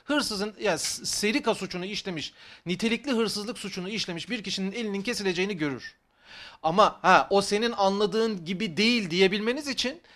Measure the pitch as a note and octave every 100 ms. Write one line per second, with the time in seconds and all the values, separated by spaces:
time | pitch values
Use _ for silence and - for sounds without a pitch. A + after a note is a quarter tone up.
0 | - D4 G#3 G3+ G#3+ G#3 G#3+ D#3 - -
1 | - - G#3 C4 A#3 G3 F#3 F3+ F#3+ G3+
2 | G3 D#3+ B2+ - - - E3 F3+ A3 A#3
3 | C#4+ A3+ A3 G#3 G#3 - G3+ F#3+ F3+ G#3+
4 | - E3+ F3+ A#3 F#3+ G3 F#3+ A3 G#3+ G3
5 | G#3 A3+ G3 F3 G3 F#3 D3 B2 - -
6 | _ _ - - - - D#3+ F#3 F#3+ -
7 | E3+ E3+ - G3 G3 G#3 A#3+ A3+ G3 G3+
8 | G#3 G#3+ A3+ F#3+ D#3+ F3+ A3 D3+ A3 A#3+
9 | F#3 F3 F#3+ G#3 A3 C4+ D4 - B3 D#4+
10 | -